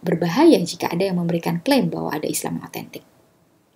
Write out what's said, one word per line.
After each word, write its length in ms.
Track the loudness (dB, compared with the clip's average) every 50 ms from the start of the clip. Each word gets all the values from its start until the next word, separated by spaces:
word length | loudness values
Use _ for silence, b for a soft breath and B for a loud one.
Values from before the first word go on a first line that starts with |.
| -4
berbahaya 560 | -2 -2 0 0 0 2 4 6 6 6 6
jika 240 | 4 0 -4 -6 -6
ada 240 | -4 -2 -2 0 0
yang 80 | 0 0
memberikan 400 | 0 0 -2 -2 -2 -2 -4 -2
klaim 320 | 0 2 2 2 2 0
bahwa 240 | -2 -4 -6 -6 -6
ada 160 | -4 -4 -4
Islam 320 | -4 -4 -4 -6 -6 -8
yang 80 | -10 -12
otentik. 320 | -14 -14 -14 -14 -16 -18 -18 _ _ _ _ _ _ _ _ _ _ _ _ _ _